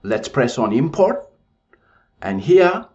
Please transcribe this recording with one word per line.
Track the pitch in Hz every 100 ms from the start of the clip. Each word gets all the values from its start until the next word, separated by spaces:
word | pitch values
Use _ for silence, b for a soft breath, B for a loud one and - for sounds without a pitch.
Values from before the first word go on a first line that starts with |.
let's | 101 107 -
press | 143 120 -
on | 107
Import, | 110 156 - 185 - - _ _ _ _ _ _ _ _ _
and | 95 98
here | 101 185 175 185 117